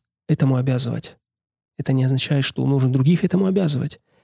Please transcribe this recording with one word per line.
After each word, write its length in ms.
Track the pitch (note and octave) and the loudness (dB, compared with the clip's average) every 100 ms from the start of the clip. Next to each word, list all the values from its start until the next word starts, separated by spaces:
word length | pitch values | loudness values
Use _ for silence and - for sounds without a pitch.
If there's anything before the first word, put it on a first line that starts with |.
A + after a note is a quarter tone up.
| _ _ - | _ _ -4
этому 300 | D#3 C3+ C3 | 0 2 0
обязывать. 600 | C3 B2+ A#2 A#2 - - _ _ _ _ _ - | 0 -2 -2 -4 -10 -18 _ _ _ _ _ -12
Это 160 | C#3 | -2
не 120 | C3+ | 0
означает, 400 | C3 C3 - C#3+ | 2 0 0 0
что 180 | C3 - | -2 -2
он 80 | C3 | 0
должен 220 | C#3 C3 | 2 2
других 320 | C3 C3 F3 | 2 2 2
этому 200 | F#3 F#3 | 2 0
обязывать. 560 | F#3+ F#3+ F3 C#3 C#3+ - _ _ | 0 0 0 -2 -4 -8 _ _